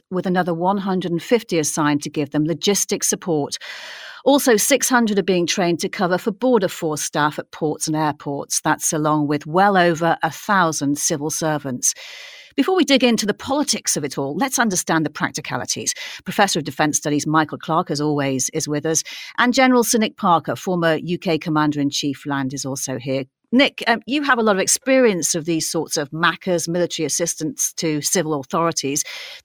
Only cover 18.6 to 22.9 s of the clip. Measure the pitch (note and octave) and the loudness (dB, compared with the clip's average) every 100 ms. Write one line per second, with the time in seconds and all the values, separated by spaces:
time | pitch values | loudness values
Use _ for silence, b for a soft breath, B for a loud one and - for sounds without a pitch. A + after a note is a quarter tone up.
18.6 | D3 D3 D#3+ D#3+ - B B - B3 B3+ | -4 -2 0 -2 -4 B B 0 2 4
19.6 | B3+ B3 A#3 A#3 A3 - G3 E3 - B2+ | 6 6 4 2 0 0 2 4 2 -4
20.6 | - F3 E3 D#3 D#3 F3 F#3+ D#3 E3+ D3+ | -2 0 2 2 -2 -4 0 -2 0 2
21.6 | D3+ D3 C#3+ - D3 C3+ D3+ C#3 C3 C#3 | 2 2 0 -2 -4 -6 -4 -4 -4 -6
22.6 | C3+ C3+ - | -6 -6 -6